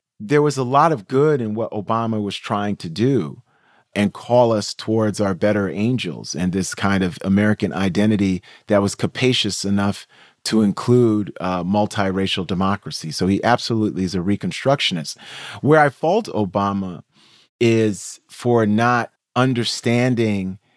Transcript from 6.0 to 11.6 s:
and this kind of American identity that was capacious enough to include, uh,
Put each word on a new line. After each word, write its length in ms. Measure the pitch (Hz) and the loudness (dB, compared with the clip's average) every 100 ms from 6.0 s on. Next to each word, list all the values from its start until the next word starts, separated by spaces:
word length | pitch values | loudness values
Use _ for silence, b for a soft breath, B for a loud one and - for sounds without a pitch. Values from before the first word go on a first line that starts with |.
| 98 62 55 67 | -4 -8 -10 -4
and 160 | 90 | -2
this 240 | 92 90 - | -2 -4 -2
kind 280 | 101 98 | 0 0
of 140 | 92 78 | 0 -2
American 480 | 95 98 107 104 101 | 0 2 2 2 -2
identity 720 | 82 98 90 107 107 101 90 B B B | -2 -2 2 2 2 0 -2 B B B
that 140 | 101 | 2
was 140 | 98 - | 2 0
capacious 680 | 101 - 127 123 104 - | -4 0 0 2 -2 -4
enough 420 | 98 101 101 - - b b b | -2 0 0 -2 -8 b b b
to 200 | - 110 | -2 2
include, 680 | 104 92 - 123 120 107 104 - | 2 0 2 4 4 2 -2 -6
uh, 240 | 92 90 | -4 -4